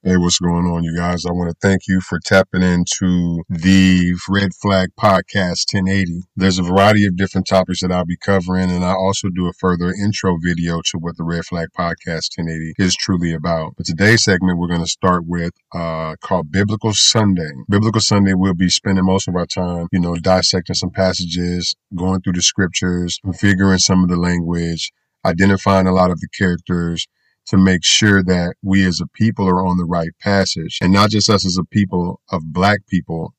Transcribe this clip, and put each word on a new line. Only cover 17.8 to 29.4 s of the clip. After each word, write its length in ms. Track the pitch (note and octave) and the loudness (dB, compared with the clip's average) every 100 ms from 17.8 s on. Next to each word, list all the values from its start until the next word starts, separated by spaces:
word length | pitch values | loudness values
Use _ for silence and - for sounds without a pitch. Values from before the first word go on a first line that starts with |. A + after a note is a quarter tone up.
| A2 G#2+ | 2 0
Sunday, 320 | - G#2 G2 | 2 2 2
we'll 220 | F#2 F#2+ | 2 0
be 140 | F2 F2+ | 2 0
spending 360 | - G#2 F#2+ | 0 0 0
most 220 | F#2 F#2+ - | 2 0 0
of 80 | |
our 100 | F2+ | -4
time, 400 | E2+ - F2+ F2 E2+ | -4 -4 -4 -4 -2
you 80 | F#2+ | 0
know, 160 | F2 | 0
dissecting 580 | E2+ F2+ F#2 - F#2 - | -2 2 2 2 -2 -4
some 160 | - F2+ | -6 -4
passages, 840 | - F#2 F2 F2+ F2 F2 F2 E2+ - _ | 0 0 0 -4 -4 -2 -2 -6 -10 _
going 280 | F#2 F#2 F#2+ | -6 -2 -2
through 120 | G2 | -2
the 80 | F2+ | 0
scriptures, 800 | - - F#2 - F#2 F2+ F2 - | 0 0 -2 -2 -2 -2 -4 -6
configuring 540 | G2 - G2+ F#2+ G2 F#2 | -8 0 2 4 4 4
some 240 | - F#2 | 2 2
of 80 | F2 | 2
the 80 | F2 | 2
language, 760 | F2 F2 E2+ E2+ E2+ E2 - _ _ _ | 0 -2 -2 -2 -4 -6 -10 _ _ _
identifying 640 | - F2 G2 G2 G2+ F#2+ | -4 2 2 4 4 4
a 80 | F#2 | 4
lot 160 | F#2 F2+ | 4 2
of 100 | E2+ | 0
the 60 | - | -8
characters, 680 | - F#2+ F2 - F2 E2+ E2 - _ _ _ | -2 -2 -2 -4 -4 -2 -4 -8 _ _ _
to 140 | - F#2+ | 0 4
make 260 | F#2+ F2+ | 4 4
sure 380 | - - G#2+ G2 | 2 4 4 4
that 320 | F#2 F2+ F2 - | 4 0 0 -6
we 240 | G2 G2 | 0 2
as 160 | F#2 E2+ | 2 0
a 60 | E2+ | -6
people 420 | - A2+ G#2+ | -2 -2 0